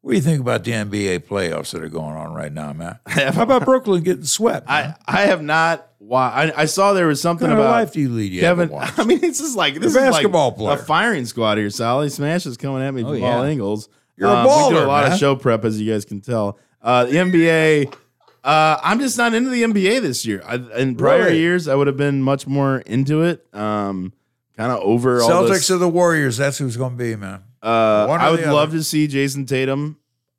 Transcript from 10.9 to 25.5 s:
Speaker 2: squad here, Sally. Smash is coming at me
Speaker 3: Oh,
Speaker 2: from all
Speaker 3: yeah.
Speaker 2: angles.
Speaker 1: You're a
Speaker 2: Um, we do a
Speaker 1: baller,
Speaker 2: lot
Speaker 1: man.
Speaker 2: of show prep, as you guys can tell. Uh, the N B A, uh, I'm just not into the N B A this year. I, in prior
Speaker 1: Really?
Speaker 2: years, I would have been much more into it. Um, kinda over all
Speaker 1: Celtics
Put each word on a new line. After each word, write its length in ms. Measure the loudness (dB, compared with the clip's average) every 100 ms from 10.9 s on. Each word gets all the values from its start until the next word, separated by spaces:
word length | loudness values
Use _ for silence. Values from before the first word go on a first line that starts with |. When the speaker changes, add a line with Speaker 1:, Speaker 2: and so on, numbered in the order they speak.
| 0 2 -2 -6
Speaker 2:
squad 320 | -2 0 0
here, 120 | -2
Sally. 380 | -2 -2 0 -2
Smash 380 | -4 -2 -2 -4
is 100 | -10
coming 260 | -6 -4
at 120 | -4
me 80 | -4
Speaker 3:
Oh, 100 | -6
Speaker 2:
from 80 | -2
all 200 | 0 0
Speaker 3:
yeah. 60 | 0
Speaker 2:
angles. 380 | -2 -4 -6 -10 _ _ -4
Speaker 1:
You're 120 | 2
a 20 |
Speaker 2:
Um, 120 | 4
we 40 | 6 6 6
do 40 | 4
a 20 |
Speaker 1:
baller, 40 | 4
Speaker 2:
lot 180 | 2
Speaker 1:
man. 80 | 2
Speaker 2:
of 60 | 2
show 180 | 2 2
prep, 280 | 0 0
as 140 | 0 -2
you 120 | -2
guys 120 | -2 -4
can 140 | -12
tell. 360 | -4 -2 -2 -6 _ _
Uh, 220 | 2 2
the 140 | 4 2
N 120 | 4
B 160 | 4 4
A, 360 | 4 4 2 0 -8 _ _ _ _
uh, 360 | 2 4 4 2
I'm 180 | 0 0
just 180 | 0 0
not 160 | 0
into 160 | 0 0
the 120 | 0
N 100 | 0
B 140 | 2 2
A 120 | 0
this 240 | -2 -4
year. 180 | -4 -6 -6
I, 80 | -8 -6 -4
in 180 | -2 0
prior 280 | 2 4 2
Speaker 1:
Really? 120 | 2
Speaker 2:
years, 280 | 0 -2 0
I 60 |
would 140 | 0 0
have 100 | 0
been 240 | -2 0
much 240 | 0 -2 -2
more 320 | 0 0 -2
into 420 | -2 -2 0 2
it. 240 | 0 -2 _
Um, 600 | -8 -4 -2 -4 -6 -8 _ _ _ _ -8
kinda 240 | -4 -2
over 400 | 0 2 2 2
all 80 | 4
Speaker 1:
Celtics 200 | 4 4